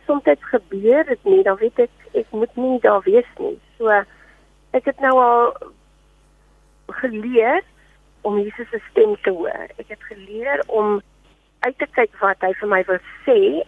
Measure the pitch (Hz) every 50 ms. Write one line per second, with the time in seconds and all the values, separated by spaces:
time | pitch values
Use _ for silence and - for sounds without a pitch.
0 | _ - 294 285 - 311 285 - - - - 214 - _ - 196 202 220 247 302
1 | 320 294 247 - - 202 190 190 196 196 196 196 220 240 - - 240 - _ _
2 | _ - - - 226 - - 214 226 240 - 240 247 262 254 247 - 233 208 196
3 | 190 190 196 240 240 - - - 190 - - - _ _ _ - 233 220 208 202
4 | 196 - _ _ _ _ _ _ _ _ _ _ _ _ - 254 - 285 269 -
5 | 269 262 262 254 247 240 240 233 240 240 - - - - - _ _ _ _ _
6 | _ _ _ _ _ _ _ _ _ _ _ _ _ _ _ _ _ - - -
7 | - 254 220 214 214 247 254 233 220 233 294 370 - _ _ _ _ _ _ _
8 | _ _ _ _ - 214 202 208 202 214 214 - 240 - - 214 - - - -
9 | 220 214 208 202 - 202 190 170 175 - - - - - - - 214 - 214 -
10 | - - 220 202 190 196 208 220 233 269 285 285 - - 233 220 208 208 208 202
11 | - _ _ _ _ _ _ _ _ _ _ _ - 247 269 - 294 277 - 262
12 | 240 214 - - 208 196 190 - - 185 190 - 214 208 202 185 185 190 185 175
13 | - - - - - - 254 208 196 208 269 320 -